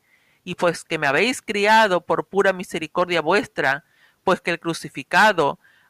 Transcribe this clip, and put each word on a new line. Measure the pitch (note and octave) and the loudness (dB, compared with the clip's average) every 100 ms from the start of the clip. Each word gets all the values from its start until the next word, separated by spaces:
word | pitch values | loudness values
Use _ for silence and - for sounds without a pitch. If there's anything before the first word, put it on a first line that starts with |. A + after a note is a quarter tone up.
| _ _ _ _ | _ _ _ _
y | F3+ F3 | -14 -2
pues | F3 D#3+ - | -2 -2 -6
que | D#3+ | -2
me | D3 | 0
habéis | C#3+ A3+ C4+ | 2 0 -2
criado | - G#3 G#3 A3 G#3+ F3 - | -6 -2 4 4 4 0 -2
por | D#3+ - | -4 -2
pura | F#3+ F#3+ | 0 0
misericordia | F#3 - E3+ D#3 - F3+ E3+ | -2 -6 -8 -6 -4 -2 -2
vuestra, | D#3 G3+ - - C#3 C#3 - _ _ _ | 0 0 -2 -4 -2 -2 -8 _ _ _
pues | - F3 | -2 -2
que | F#3 | -2
el | E3 | -6
crucificado | E3 D#3+ D#3 - - F3 G#3+ F3+ C#3+ F3+ _ _ _ | -6 -8 -10 -14 -2 2 4 4 0 -2 _ _ _